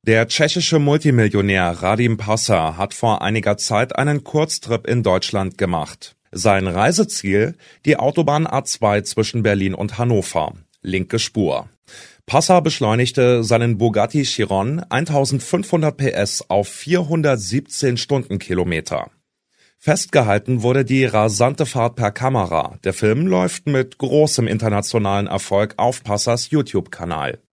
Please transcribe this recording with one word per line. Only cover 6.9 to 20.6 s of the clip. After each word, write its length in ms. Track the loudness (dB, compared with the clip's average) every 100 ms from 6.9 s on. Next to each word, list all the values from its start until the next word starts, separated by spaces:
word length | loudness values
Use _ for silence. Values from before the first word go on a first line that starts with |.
| 2 -2 -2 -2 0 0 -4 -20 _
die 120 | 0 2
Autobahn 500 | 2 0 0 0 0
A 180 | -4
zwei 360 | -4 -2 0 0
zwischen 420 | -2 -2 -2 0
Berlin 320 | 0 2 0
und 240 | -2 -6 -2
Hannover. 540 | 0 0 0 -4 -4 -8 _ _
Linke 380 | -4 -4 -2 -4
Spur. 500 | -2 -2 0 -2 -6 _ _ -20 -20 _
Passer 380 | 0 0 4 4
beschleunigte 800 | 4 0 0 2 0 2 4 4
seinen 360 | 2 2 2 2
Bugatti 440 | 2 2 0 0
Chiron 560 | -2 -2 0 0 0 -4
eintausendfünfhundert 1160 | -2 -2 0 0 0 -2 -2 -4 0 0 0 0
P 160 | -2
S 360 | 0 -2 -4 -2
auf 200 | -2 -2
vierhundertsiebzehn 1300 | -8 -2 -2 0 0 2 0 -2 -4 -4 -2 -2 -2
Stundenkilometer. 1120 | -2 -2 -2 -8 -2 -2 0 -2 -4 -8 -8 _ _ _ _ _ _ _
Festgehalten 840 | -2 0 2 2 4 2 0 0